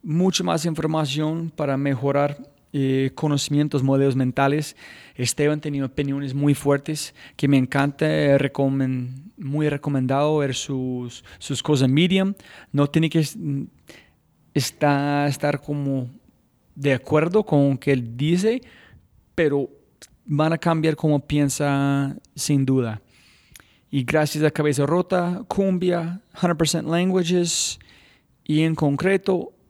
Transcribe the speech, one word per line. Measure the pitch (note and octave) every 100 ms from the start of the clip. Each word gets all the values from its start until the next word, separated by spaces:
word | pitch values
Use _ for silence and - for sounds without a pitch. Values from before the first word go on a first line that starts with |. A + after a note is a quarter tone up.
Mucha | G3+ D#3+ F#3 -
más | F3+ E3 E3
información | D#3 D#3 D#3 D3 C#3+ D#3 E3 E3 -
para | D3 C3+
mejorar, | C#3+ C3 C#3 C#3 C#3+ C#3+ - _ _ C#3+
eh, | C3+ C3+ C3+
conocimientos, | - D3+ C#3+ - D3 D3+ C#3+
modelos | C3+ C3+ C#3 C3
mentales. | B2+ B2 C#3 D3+ D3+ - - - - -
Esteban | B2 - D3 D3+
tenía | D3+ C#3+ C3+
opiniones | C#3+ C#3+ C#3 C#3
muy | C3+ D3 C#3+
fuertes | C#3 C#3 C#3+ D#3 - - - -
que | C#3+
me | C#3
encanta, | B2+ C#3 C#3 - D#3
eh, | D#3 D3 C#3
recomen-, | C3+ - C3+ C3+ C3 C3 B2 C3 F3 -
muy | C#3+ D3 D3+
recomendado | C#3+ - C#3 B2+ C3+ D3+ D#3
ver | C#3 A#2+
sus, | - C3+ B2+ B2+ A#2+ - - -
sus | - C#3
cosas | - C#3+ C3
en |
Medium. | C#3 F3 F#3+ F#3+ G3+ - - -
No | C#3+ C#3+
tiene | D#3+ D#3+
que | E3
es-, | D3 - D#3 C#3 - _ - - _ _ _ _ _ -
está, | B2 - D3 C#3+ C#3+ C#3+ D3
estar | C#3+ D3 D3
como | - D3 C#3 C3+ B2 - _ _ _ _ _
de | - C#3
acuerdo | B2+ - D3+ D#3+ G3+ G#3
con | D3 C#3
lo | C3
que | -
él | C3+ A#2 A#2
dice, | D3+ F3 G#3+ B3+ - - - - _ _ _ -
pero | D#3 C#3+ C3 - _ _ - _ -
van | C#3+ D#3
a | E3
cambiar | E3+ D#3+ D#3+ D3+
cómo | D#3+ D3
piensa | - D3 C#3+ - C#3+ C#3 C#3 C#3 C#3 - _
sin | - - C#3+ C3
duda. | C3 A#2 G#2+ _ _ _ _ _ - _ _ _
Y | C#3+
gracias | B2 D#3 D3 D3+
a | D3+
Cabeza | D3 D3 C#3 C#3
Rota, | E3+ F3+ F#3 F3 F3+ -
Cumbia, | - F#3+ F3+ F3+ F3 E3 F#3 _ -
Hundred | F3 D#3+
percent | D#3+ E3 D3+
Languages | E3+ F#3 F#3 E3+ F3+ E3+ - - - - - _ _ _ _
y | - D3+
en | D#3+
concreto | D#3 D3+ C#3 F#3 G3 F#3+ F#3 - _